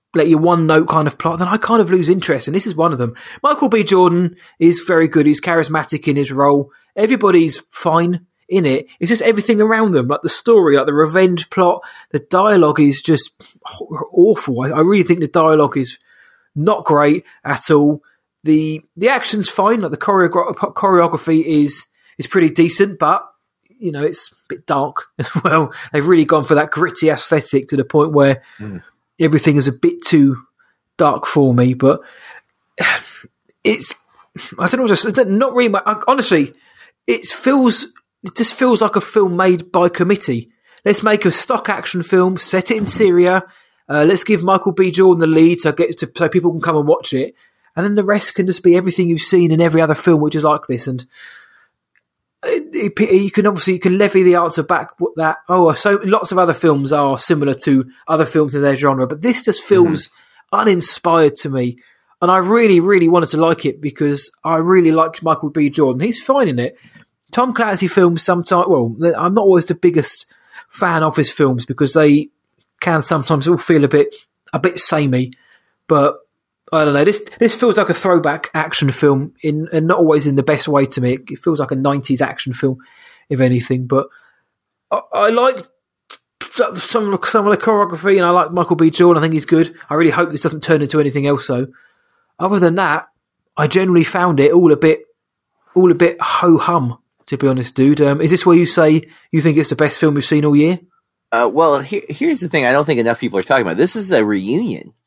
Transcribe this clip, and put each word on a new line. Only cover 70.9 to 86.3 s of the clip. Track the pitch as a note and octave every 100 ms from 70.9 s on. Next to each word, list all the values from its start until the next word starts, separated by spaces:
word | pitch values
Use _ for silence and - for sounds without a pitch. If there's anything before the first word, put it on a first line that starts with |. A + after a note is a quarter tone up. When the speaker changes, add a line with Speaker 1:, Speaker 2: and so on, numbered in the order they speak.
| E3
Speaker 1:
of | D#3 D3
his | C3
films | - C#3 B2 -
because | B2+ C#3
they | D#3+ D3+ D3 D3 _ _ _ _ -
can | F3+ D#3+
sometimes | - D#3+ B2 D3+ D3
all | F3
feel | - D#3+
a | C#3+
bit, | - - - _ _ -
a | D#3
bit | F3+ F3+
samey. | - D#3 C#3+ B2+ B2+ - _ _ _ _ -
But | D3+ C#3 - _ _ _ _ -
I | D#3+ D3+
don't |
know. | C#3+
This, | E3 G#3 - -
this | A#3 -
feels | B3 G#3
like | G3
a |
throwback | E3+ F#3+ F3 D3+ D3+ -
action | D#3 D#3 - C#3
film | - D3 C3+ D3 _
in, | D#3 D3+ D#3+
and | D#3+ D#3+
not | F3+
always | D#3+ D3+ C#3+
in | C#3
the |
best | B2+ D3 -
way | C#3+ C3+
to | -
me. | B2
It, | B2+ -
it | C#3
feels | - D3+
like | C3
a | C3+
nineties | C#3 C#3 - C3
action | C#3 - C3
film, | A#2+ C#3 B2+ _ _ - _ -
if | C3
anything. | B2+ B2 A#2 B2+ B2+
But | C3+ C#3 _ _ _ _ _ _ _ -
I, | D3+ -
I | G3 G#3
like | A#3 B3+ B3 - _ _ _ _ - _